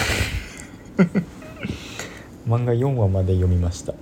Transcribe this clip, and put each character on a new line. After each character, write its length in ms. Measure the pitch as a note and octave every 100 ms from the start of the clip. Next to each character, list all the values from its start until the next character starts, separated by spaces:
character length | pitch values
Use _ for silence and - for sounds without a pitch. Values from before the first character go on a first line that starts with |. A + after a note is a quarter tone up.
| - - - - - - - - - -
<laughs> 1500 | F3 G3 - - - - - - - - - - - - A#2
漫 160 | A#2
画 80 | B2
四 220 | A#2 C#3 B2+
話 120 | G2
ま 140 | F#2+
で 120 | F#2
読 140 | F#2 F2+
み 100 | F2+
ま 140 | F2
し 100 | F2+
た。 120 | - -